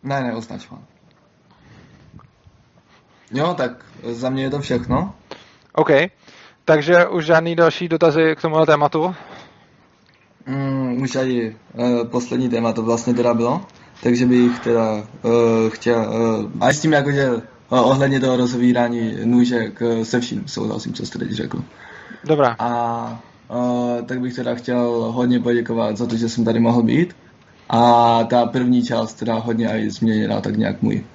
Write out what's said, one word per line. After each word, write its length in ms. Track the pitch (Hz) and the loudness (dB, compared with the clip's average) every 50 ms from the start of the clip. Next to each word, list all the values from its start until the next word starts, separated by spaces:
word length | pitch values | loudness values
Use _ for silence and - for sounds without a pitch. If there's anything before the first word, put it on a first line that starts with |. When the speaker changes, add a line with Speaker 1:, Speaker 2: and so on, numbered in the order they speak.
| - | -8
Speaker 1:
Ne, 200 | 135 139 139 131 | -6 -6 -4 -4
neoznačoval. 580 | 120 113 113 110 - 104 98 - - - 101 - _ _ _ _ _ _ _ _ _ _ _ _ _ _ _ _ - - - - - - _ _ - - - - _ _ _ _ - _ _ _ _ _ _ _ _ _ _ _ _ _ _ _ _ | -4 -6 -8 -10 -12 -16 -16 -16 -18 -20 -20 -20 _ _ _ _ _ _ _ _ _ _ _ _ _ _ _ _ -20 -20 -20 -20 -20 -20 _ _ -20 -20 -20 -20 _ _ _ _ -20 _ _ _ _ _ _ _ _ _ _ _ _ _ _ _ _
Jo, 220 | 107 131 151 170 175 | -4 -2 -2 -2 0
tak 180 | 156 135 123 123 - - - - - - | -2 -4 -6 -6 -10 -20 -20 -20 -14 -10
za 260 | 117 120 117 123 131 | -10 -8 -6 -4 -4
mě 140 | 131 135 135 | -4 -2 -4
je 60 | 135 | -4
to 100 | 135 147 | -4 -6
všechno. 540 | 139 - 127 120 123 123 123 139 175 196 - _ _ _ - - - - _ _ _ _ _ | -4 -4 -4 -4 -2 -2 -2 -2 -2 -4 -10 _ _ _ -20 -20 -20 -20 _ _ _ _ _
Speaker 2:
OK. 160 | - 156 160 151 135 160 196 _ _ _ - - - - - _ _ _ | -2 2 4 4 2 2 0 _ _ _ -20 -20 -20 -20 -20 _ _ _
Takže 420 | - 160 156 143 156 175 175 175 - | 2 2 2 4 4 4 4 4 4
už 180 | - 180 156 | 0 -4 0
žádný 300 | 156 170 160 165 170 170 | 2 2 2 2 0 0
další 320 | 165 170 165 - - 180 170 | 2 2 2 2 0 -4 -2
dotazy 480 | 165 160 175 165 147 160 160 160 156 | 0 2 2 2 4 4 2 2 0
k 60 | - | 0
tomuhle 240 | - 165 156 156 160 | -4 -2 2 2 4
tématu? 500 | 151 151 147 147 143 - 160 156 180 180 - - - - - - - _ _ _ _ _ _ _ _ _ _ _ _ _ _ _ _ _ _ - | 4 4 4 2 0 0 0 -2 -2 -4 -8 -16 -20 -20 -20 -20 -20 _ _ _ _ _ _ _ _ _ _ _ _ _ _ _ _ _ _ -10
Speaker 1:
Mm, 560 | 131 131 139 139 135 135 135 131 127 123 123 | -8 -6 -4 -4 -4 -4 -4 -4 -4 -2 -2
už 140 | 139 131 123 | -4 -4 -2
ani, 400 | 131 131 131 127 120 117 110 110 110 _ _ - - | -2 -2 0 0 -2 -2 -4 -8 -12 _ _ -6 -2
eh, 260 | 120 123 123 120 117 | 0 0 2 0 0
poslední 440 | 113 - 123 120 - 127 123 131 123 | -2 -4 -4 -4 -2 -2 -2 0 0
téma 240 | 120 113 117 117 113 | 0 0 0 0 -2
to 100 | 117 110 | -2 0
vlastně 300 | 113 117 113 117 123 123 | 0 0 0 2 0 0
teda 200 | 120 120 120 117 | 2 2 2 2
bylo. 280 | 113 117 120 139 180 - - - - - - - - - | 2 2 0 -2 -2 -6 -10 -20 -20 -20 -20 -20 -4 0
Takže 220 | 123 123 120 127 | 0 2 2 4
bych 340 | 123 123 123 123 123 120 117 | 4 6 6 6 4 2 0
teda, 440 | - 117 117 117 113 110 110 104 107 110 - - - | -2 0 0 2 2 0 -2 -4 -6 -12 -18 -6 -2
eh, 440 | 117 117 117 117 113 113 113 113 110 | 2 2 4 4 4 4 2 2 0
chtěl, 320 | 110 - - 120 120 117 | -2 -2 0 0 0 0
eh, 640 | 110 110 113 110 113 113 110 107 107 104 113 - - | 0 -2 -2 0 0 0 0 -2 -4 -6 -6 0 0
a 80 | 127 151 | 0 0
s 80 | - | 2
tím 120 | - 160 156 | 0 2 2
jako, 180 | 143 135 143 | 2 2 2
že, 180 | 143 139 139 131 | 0 0 0 0
eh, 100 | 120 113 - - - - _ _ | 0 -2 -6 -12 -20 -20 _ _
ohledně 500 | 123 127 120 123 135 135 139 135 135 135 | 0 2 4 4 4 2 2 0 0 0
toho 180 | 127 131 127 123 | 0 0 2 2
rozevírání 800 | 127 120 123 120 123 123 123 123 120 120 120 117 117 113 107 - 107 | 0 0 0 2 2 2 4 2 2 0 0 -2 -4 -4 -4 -4 -2
nůžek, 560 | 113 120 123 123 120 123 117 110 107 101 - | 2 4 4 4 4 2 -2 -2 -4 -6 -4
eh, 240 | 117 117 117 113 113 | -2 -2 -2 -2 -2
se 140 | 110 - 123 | -2 -2 -4
vším 280 | 120 - - 104 98 - | -2 -4 -8 -8 -10 -10
souhlasím, 460 | - 104 107 110 104 104 101 - - | -8 -8 -6 -6 -6 -6 -8 -10 -10
co 120 | - - | -10 -10
jste 140 | - - - | -10 -8 -8
teď 120 | - - | -8 -6
řekl. 320 | 107 117 - - - - - - - - - - - - - - - - - | -6 -6 -8 -8 -8 -10 -10 -10 -14 -20 -20 -20 -20 -20 -20 -20 -20 -18 -4
Speaker 2:
Dobrá. 320 | 147 156 147 143 123 113 - | -2 0 2 2 0 0 -2
Speaker 1:
A, 600 | 110 120 120 120 117 117 117 117 117 117 113 117 - - _ _ _ - | -4 -4 -2 -2 -2 -2 -4 -6 -8 -10 -12 -14 -18 -20 _ _ _ -10
eh, 500 | - 123 123 123 123 123 120 120 120 120 | -6 -4 -2 -2 -2 -2 -2 -2 -4 -4
tak 180 | 117 - 131 127 | -6 -8 -6 -6
bych 140 | 123 127 123 | -6 -6 -6
teda 220 | 135 123 120 120 | -6 -6 -6 -6
chtěl 560 | 120 - - 123 123 120 120 120 117 113 113 | -6 -4 -4 -2 0 0 0 0 -2 -2 -4
hodně 280 | 117 127 123 123 123 123 | -2 -2 0 2 2 2
poděkovat 580 | - 120 120 120 117 - 113 113 113 107 107 101 | 2 2 0 0 0 -2 -2 -2 -2 -2 -2 -4
za 80 | 120 | -4
to, 100 | - 110 | -4 -2
že 140 | 113 117 113 | -2 -2 -4
jsem 160 | - 117 113 | -2 -2 0
tady 140 | 113 113 113 | 0 2 2
mohl 240 | 117 117 117 123 117 | 4 4 4 4 2
být. 320 | 110 117 143 175 175 - - _ - _ _ _ _ _ _ - _ | 2 2 2 0 0 -4 -18 _ -20 _ _ _ _ _ _ -10 _
A 540 | 117 117 120 120 117 117 117 117 117 117 113 | 2 4 6 6 6 6 6 6 4 4 2
ta 220 | 117 123 123 120 | 2 2 2 2
první 380 | 113 - 131 123 123 123 123 117 | 2 0 0 2 2 2 2 2
část 300 | 113 117 113 113 110 - | 0 -2 -4 -4 -4 -6
teda 260 | - - 117 113 113 | -8 -4 -4 -4 -4
hodně 280 | 110 120 113 113 117 107 | -2 -4 -2 -2 -2 -2
aj 220 | 107 110 107 104 | -2 -2 -4 -4
změnila 520 | 101 - 113 113 110 107 107 107 110 104 | -4 -2 0 0 2 0 0 0 -2 -2
tak 160 | 101 104 104 107 | -2 -2 -2 -2
nějak 240 | 110 104 101 98 | -2 -2 -2 -2
můj 220 | 107 104 104 - - - | -2 -2 -2 -2 -6 -8